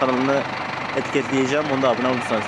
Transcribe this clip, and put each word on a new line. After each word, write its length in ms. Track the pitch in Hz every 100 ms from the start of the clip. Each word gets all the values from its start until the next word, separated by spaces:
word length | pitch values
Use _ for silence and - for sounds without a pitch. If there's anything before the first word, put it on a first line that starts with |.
kanalını 400 | 131 127 135 139 147 - - - - 139
etiketleyeceğim. 680 | 127 143 123 135 131 147 151
Onu 80 | 135
da 60 | 135
abone 200 | 113 127
olursanız 360 | 127 - 110